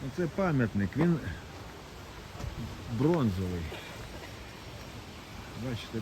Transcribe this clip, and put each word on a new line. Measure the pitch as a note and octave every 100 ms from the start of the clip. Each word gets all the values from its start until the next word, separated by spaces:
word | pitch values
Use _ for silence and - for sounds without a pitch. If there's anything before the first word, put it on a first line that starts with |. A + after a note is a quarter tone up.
| C3+
Оце | B2+ E3+ -
пам'ятник, | F#3+ C#3+ A2+ G2 G2 A#2+
він | E3+ D#3+ G#2 D#2 - - - - - - - - - - - - A#2 - - A#2
бронзовий. | C#3 F3 B2 F#2 F#2 F2+ D#2 - - - - - - - - - - - - - - - - - - - A#2+
Бачите, | A2+ - A2+